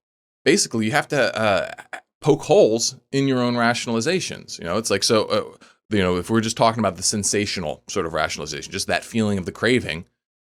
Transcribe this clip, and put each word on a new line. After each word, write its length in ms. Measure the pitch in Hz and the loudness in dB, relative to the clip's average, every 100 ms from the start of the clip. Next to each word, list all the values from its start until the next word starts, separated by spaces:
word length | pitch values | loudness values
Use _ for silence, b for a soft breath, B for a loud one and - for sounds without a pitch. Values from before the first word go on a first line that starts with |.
| _ _ _ _ 135 | _ _ _ _ 2
basically, 400 | 196 - 113 110 | 2 0 -2 0
you 60 | |
have 160 | 147 156 | 0 0
to, 280 | 143 120 - | 0 0 2
uh, 340 | 107 90 - - - - - _ | 2 2 0 -10 -14 -16 -18 _
poke 220 | 143 151 | 0 0
holes 520 | - 190 135 113 - 131 _ | 4 6 6 2 -2 -6 _
in 160 | 139 139 | 0 2
your 120 | 127 | 2
own 160 | 123 120 | 0 2
rationalizations. 1040 | 117 117 123 113 139 185 - - - - | 2 0 -2 -2 0 -2 -4 -10 -14 -10
You 60 | 85 | -4
know, 120 | 101 | -2
it's 120 | 113 | 0
like, 140 | 98 | 0
so, 220 | 107 110 - | 4 2 2
uh, 420 | 104 - - b b _ | -2 -2 -12 b b _
you 100 | 107 | 2
know, 180 | 92 90 | 2 0
if 120 | 87 | 2
we're 120 | 113 | 0
just 160 | 110 - | 0 2
talking 220 | 117 117 | 2 2
about 180 | 101 87 | -2 0
the 60 | |
sensational 800 | - 107 95 104 104 98 78 64 - | -2 -2 0 0 -2 -4 -6 -8 -6
sort 180 | 101 82 | -4 -2
of 80 | |
rationalization, 580 | 80 80 - 76 73 - | -2 -2 -4 -8 -10 -8
just 160 | 92 92 | -8 -4
that 180 | 87 - | -4 -2
feeling 320 | 117 107 98 | -2 0 -2
of 80 | 87 | -6
the 60 | |
craving, 540 | - 110 127 85 80 - _ _ _ | -2 0 0 0 -8 -10 _ _ _